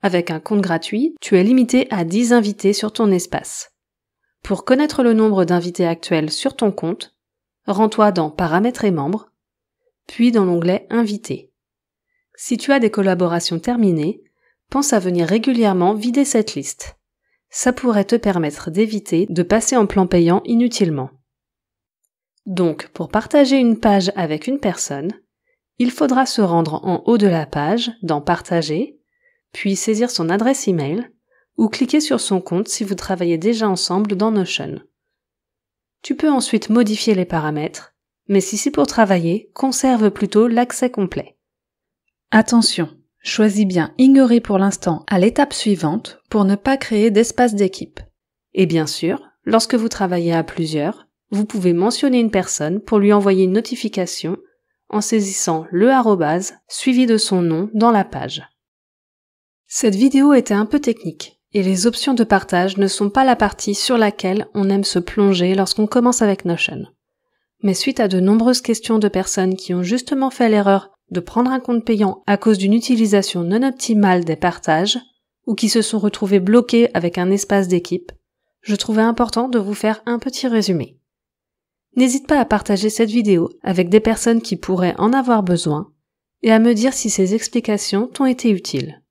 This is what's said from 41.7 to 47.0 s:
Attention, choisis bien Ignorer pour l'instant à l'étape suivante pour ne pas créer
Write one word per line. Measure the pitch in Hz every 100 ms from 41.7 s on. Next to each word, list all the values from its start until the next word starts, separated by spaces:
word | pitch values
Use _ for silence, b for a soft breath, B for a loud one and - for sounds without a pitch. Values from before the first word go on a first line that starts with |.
| _ _ _ _ _ _
Attention, | 220 220 233 208 - 160 - _ _
choisis | - - 214 202 202
bien | 180 151 -
Ignorer | 262 269 254 233
pour | 233 196
l'instant | 196 190 - 165 -
à | 196
l'étape | 196 240 285
suivante | - 220 196 160 190 - - _
pour | 220 196
ne | 202
pas | - 269
créer | - 214